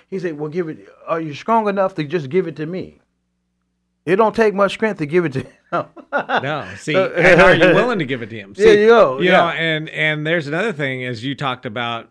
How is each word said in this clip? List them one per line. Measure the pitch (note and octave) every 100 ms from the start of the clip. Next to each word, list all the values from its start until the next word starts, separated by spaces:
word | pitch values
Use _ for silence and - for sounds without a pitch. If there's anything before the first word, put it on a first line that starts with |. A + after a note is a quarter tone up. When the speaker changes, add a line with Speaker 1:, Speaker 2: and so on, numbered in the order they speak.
| _
Speaker 1:
He | F#3+
said, | E3+ D3+
"Well, | D3+
give | E3+ E3
it, | A#2+ G2 _ -
are | E3
you | D#3+
strong | C3+ - A3+ G#3
enough | G3 F#3+ F#3+
to |
just | D3 E3+ C3+
give | F3 E3+
it | D#3
to | D#3
me?" | F3+ D#2 _ _ _ _ _ _ _ _ _ _ _ -
It | F#3+
don't | A3 G#3+
take | A3 G3
much | G3
strength | - A3 G3+
to | D3
give | F3 E3
it |
to | C3
him. | A#2+ _ _
<laughs> | E3+ - - -
Speaker 2:
No, | C#4 - B3+ C3+ D3+ G2 G2
see, | -
Speaker 1:
So | D#3+ F#3+ -
Speaker 2:
and | F3 E3+
are | F#3
you | D#3+ F3+ D3+
willing | A#3+ A3
to | C3
give | A#2+
it | A2+
to | A2
him? | G2
Speaker 1:
<laughs> | -
There | G#3+
Speaker 2:
See, | G#3
Speaker 1:
you | G#3+
go, | A#3 E3 C3
Speaker 2:
you | F3+
Speaker 1:
yeah. | F3+
Speaker 2:
know, | E3+
and, | D3+ E3 D#3 D#3
and | D#3 D#3 D3+ D3+
there's | E3+ C#3+
another | D#3+ A3+
thing, | D3 C#3 B2+ B2+
as | A#2
you | B2+ C3+
talked | C#3+ B2 C3
about, | A2 A#2+ A#2 A2+